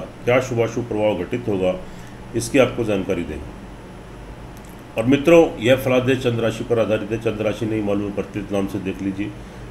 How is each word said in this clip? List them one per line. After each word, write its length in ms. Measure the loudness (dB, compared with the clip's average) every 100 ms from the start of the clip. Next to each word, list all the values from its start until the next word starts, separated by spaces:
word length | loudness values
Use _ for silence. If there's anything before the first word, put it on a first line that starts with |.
| -2 -6
क्या 160 | 2 2
शुभाशुभ 480 | 2 0 0 0 -4
प्रभाव 300 | 0 2 0
घटित 260 | -2 -4 -2
होगा, 260 | 0 0 0 -6 -14 -14 -16 -8 -6
इसकी 220 | 2 4
आपको 260 | 4 2
जानकारी 400 | -2 0 0 -2
देंगे। 340 | -4 -8 -10 -14 -16 -16 -16 -16 -16 -16 -16 -14 -16 -16 -16 -16 -8 -2
और 60 | 4
मित्रों, 520 | 4 8 8 8 4
यह 180 | 4 4
फलादेश 420 | 4 2 4 2
चंद्र 240 | 2 0
राशि 220 | 0 -2
पर 140 | 0 2
आधारित 320 | 2 0 0
है, 80 | -2
चंद्र 260 | -2 0
राशि 220 | -2 -2 -2
नहीं 160 | 0
मालूम 260 | 0 0 0
है, 60 |
प्रत्येक 380 | -4 -4 -6 -2
नाम 140 | -2 -2
से 120 | -2
देख 240 | -4 -4
लीजिए। 280 | -4 -2 -6 -8 -14 -14 -14